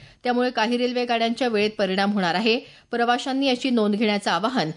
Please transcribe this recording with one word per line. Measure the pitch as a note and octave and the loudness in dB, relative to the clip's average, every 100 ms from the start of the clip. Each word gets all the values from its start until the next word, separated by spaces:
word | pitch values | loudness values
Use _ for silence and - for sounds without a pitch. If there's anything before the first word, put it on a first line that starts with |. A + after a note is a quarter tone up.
| - - | -20 -8
त्यामुळे | B3 A#3+ B3+ | -2 0 0
काही | A#3+ A3 A#3+ | 0 0 0
रेल्वे | B3 B3 B3 | -2 -2 -2
गाड्यांच्या | A#3 A3+ A#3 B3 | 0 0 0 0
वेळेत | G#3+ G#3 G#3+ | 0 0 0
परिणाम | G3 F#3+ G3+ | -2 0 0
होणार | G#3 F3+ E3+ | 0 0 0
आहे. | A3+ A#3+ - - - | 2 0 -2 -20 -8
प्रवाशांनी | A#3 A#3 B3 C4+ C4 C#4 | -2 0 0 0 -2 0
याची | B3 C4+ | 0 0
नोंद | A#3+ G#3 G#3 | 2 2 2
घेण्याचं | A3 G3+ G#3+ | 2 0 0
आवाहन | E3+ A3 B3+ D#3+ | 0 0 0 -2